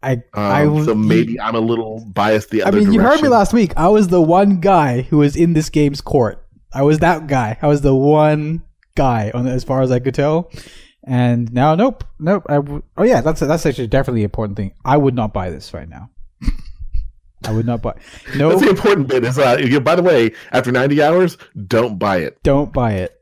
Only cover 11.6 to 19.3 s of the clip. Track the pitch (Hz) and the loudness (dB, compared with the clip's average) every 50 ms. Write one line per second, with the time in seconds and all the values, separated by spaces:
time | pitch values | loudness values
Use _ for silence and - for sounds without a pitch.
11.6 | 131 156 160 165 226 269 233 - - - - - 151 165 202 202 - - 147 143 | 2 2 2 2 0 0 -2 -6 -16 -18 -14 -6 -2 -2 -2 -2 -2 -2 -2 -2
12.6 | 143 143 143 147 - _ _ - 202 247 247 120 117 156 156 - 151 135 - 165 | -2 -4 -10 -12 -12 _ _ 0 2 2 2 2 0 -2 -2 -2 -2 -2 -2 0
13.6 | - 160 131 - 127 110 - 135 135 - 127 113 104 98 - - 110 104 98 - | 0 -2 -2 -2 -4 -2 0 0 0 0 -2 -2 -2 -2 -4 -6 -6 -6 -6 -8
14.6 | 101 95 - - _ 127 135 147 139 135 127 120 113 104 - 104 92 90 80 71 | -8 -10 -10 -10 _ 0 2 2 2 2 0 0 -4 -4 -4 -6 -6 -6 -10 -12
15.6 | - - - 85 80 85 - - 98 - _ - - - _ _ - - - - | -16 -16 -16 -16 -16 -16 -18 -20 -20 -20 _ -20 -20 -20 _ _ -6 -4 -4 -4
16.6 | - - - - - - - - - - - - _ _ _ _ - 113 107 113 | -10 -14 -16 -14 -14 -4 -4 -4 -4 -4 -14 -18 _ _ _ _ -8 -4 -4 -2
17.6 | 110 117 117 110 - 117 - - - - - - - - - 139 143 160 170 185 | -2 -2 -4 -4 -6 -8 -10 -10 -18 -20 -20 -20 -18 -10 -4 0 2 2 4 4
18.6 | - 226 190 190 - 214 202 185 139 127 135 127 117 120 | 4 4 2 2 2 0 2 2 0 -2 0 -2 0 -2